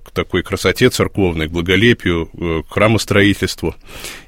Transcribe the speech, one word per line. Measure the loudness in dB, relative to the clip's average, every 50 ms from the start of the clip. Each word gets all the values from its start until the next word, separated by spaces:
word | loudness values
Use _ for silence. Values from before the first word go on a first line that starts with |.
| -8
к | -8
такой | -6 -6 -4 -2 -2 -4 -2
красоте | -4 -4 -2 0 -2 2 2 2 2
церковной, | 2 0 -2 -2 0 0 0 0 0 -2 -4
к | -4
благолепию, | -4 -4 0 0 2 4 4 4 2 2 0 -2 -2 -2 -4 -6 -8
э, | -8 -6 -4 -4 -4 -6
к | -6 0
храмостроительству. | 2 2 2 2 0 0 0 2 4 4 4 2 0 -2 -4 -4 -4 -6 -6 -6 -8 -14 -20 -18 -16 -14 -14 -16 -16 -18